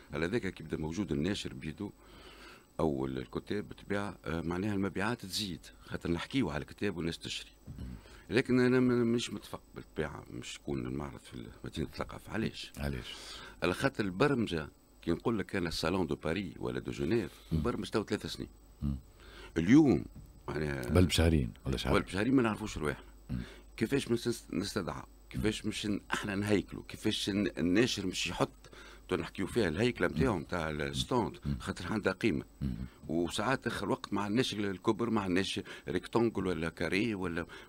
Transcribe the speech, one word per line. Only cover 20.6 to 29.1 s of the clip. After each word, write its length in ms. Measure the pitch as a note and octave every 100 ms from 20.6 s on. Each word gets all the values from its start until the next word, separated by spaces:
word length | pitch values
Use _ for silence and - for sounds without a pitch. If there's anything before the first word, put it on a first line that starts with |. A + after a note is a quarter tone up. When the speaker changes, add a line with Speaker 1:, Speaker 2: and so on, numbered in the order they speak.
| D2+ C#2 B1+
Speaker 2:
بل 160 | E2+ F2+
بشهرين 460 | - E2 D#2+ A#1+ - -
ولا 100 | C2
شهر. 160 | -
Speaker 1:
بل 100 | G2
بشهرين 320 | - F2+ A2+
ما 80 | C#3
نعرفوش 360 | A2+ G2+ G#2+ -
رواحنا. 260 | D2+ C2+ - - -
Speaker 2:
مم. 80 | B1+ A#1+ - - -
Speaker 1:
كيفاش 320 | A2+ C#3 A2+
مش 200 | A#2 A#2+
نس-، 260 | A2+ -
نستدعى؟ 480 | - G2 G#2+ D#2+ C#2 - - -
كيفاش 360 | B1+ G#2 G#2+ G#2+
مش 200 | - G#2+
ن-، 140 | G2+ -
احنا 200 | - G#2
نهيكلوا؟ 480 | G2 G#2 G2+ - - -
كيفاش 420 | - G#2+ - -
ن-، 200 | G2+ G#2 -
الناشر 480 | E2 F#2+ B2 - F#2
مش 200 | F2+ E2+
يحط، 240 | F2 C#3 - - - - -
تو 80 | -